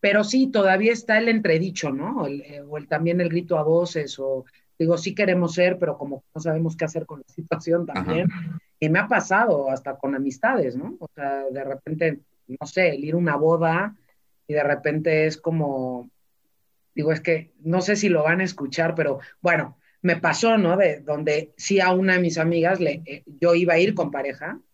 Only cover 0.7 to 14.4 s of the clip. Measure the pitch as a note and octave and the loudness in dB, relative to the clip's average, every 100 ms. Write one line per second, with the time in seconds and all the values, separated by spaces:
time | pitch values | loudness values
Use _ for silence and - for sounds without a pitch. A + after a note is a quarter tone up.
0.7 | F#3+ A3 A3+ - G#3+ A#3 A3+ G3+ D#3+ F#3 | 4 2 0 2 2 2 0 2 2 0
1.7 | F3 D#3 C3+ E3 C4 D3 C#3+ - C#3+ C#3+ | -4 -6 -4 -6 -4 -6 -6 -12 -18 -12
2.7 | D3+ D3 D3+ E3 F3 F3 E3 E3+ E3+ D3+ | -12 -4 -2 0 0 0 -2 0 0 2
3.7 | E3 F3 E3+ C#3+ - C3+ C3 C3 _ _ | 2 2 -4 -8 -6 -4 -4 -8 _ _
4.7 | _ E3 E3+ F3 G3 G3+ F3+ E3+ E3 F3+ | _ 0 0 -2 0 2 2 0 2 2
5.7 | F3+ E3+ C#3 C#3+ C3+ _ D#3+ D#3+ D#3+ E3 | 2 -2 -4 -8 -12 _ -8 -4 0 -2
6.7 | D#3+ D#3+ E3 D#3+ D3 C3 - E3 D#3+ E3 | -2 -4 -6 -10 -16 -16 -16 -6 -6 0
7.7 | E3+ F3 F3+ F#3 D#3+ F3+ F3+ E3 - _ | -2 0 -6 -2 0 0 -2 -10 -12 _
8.7 | _ D#3 E3+ G#3 A3+ - F#3+ A#3 D3+ C3+ | _ 0 2 2 0 2 2 2 2 0
9.7 | C3+ C#3 C3+ C#3 C#3 C#3 C3 A3+ B3+ C#3 | -4 -6 -6 -4 -4 -4 -2 -2 0 -2
10.7 | B2 F3 F4+ D#3+ - C#3 C#3 C3+ C3 C3+ | -4 -10 -12 -16 -10 -6 -4 -6 -8 -8
11.7 | C3+ - D#3 E3 C#3+ _ _ _ B2+ C#3+ | -10 -8 -2 -2 -2 _ _ _ -14 -8
12.7 | - F3+ C#3 D3 E3 E3+ C#3+ D#3 E3 E3 | 0 0 0 -2 0 0 2 2 2 2
13.7 | E3 G#3 G#3 _ _ _ _ | 0 -2 -8 _ _ _ _